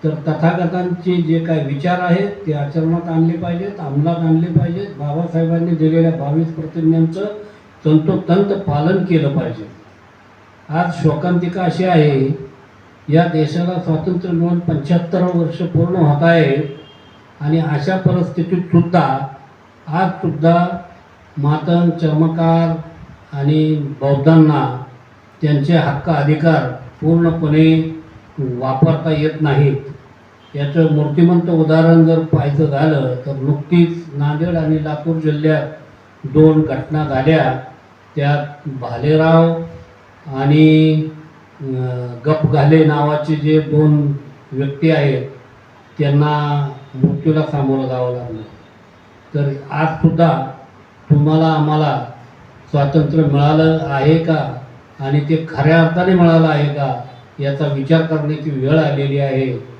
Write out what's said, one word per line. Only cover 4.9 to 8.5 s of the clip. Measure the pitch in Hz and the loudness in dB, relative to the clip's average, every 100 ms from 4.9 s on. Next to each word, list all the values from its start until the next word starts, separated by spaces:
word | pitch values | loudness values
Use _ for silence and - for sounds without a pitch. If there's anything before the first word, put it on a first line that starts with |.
| 135 | -8
बाबासाहेबांनी | 143 151 175 165 165 165 170 | -6 -4 -2 -2 0 0 0
दिलेल्या | 160 156 165 165 | 0 2 2 2
बावीस | 160 139 156 165 | 0 -2 -2 -2
प्रतिज्ञांचं | - - 170 160 165 160 185 208 208 - - - - 160 | -6 -8 -2 0 2 0 -2 -8 -10 -16 -20 -20 -6 2
तंतोतंत | 156 170 180 - 180 | 2 2 -2 0 0
पालन | 202 | 2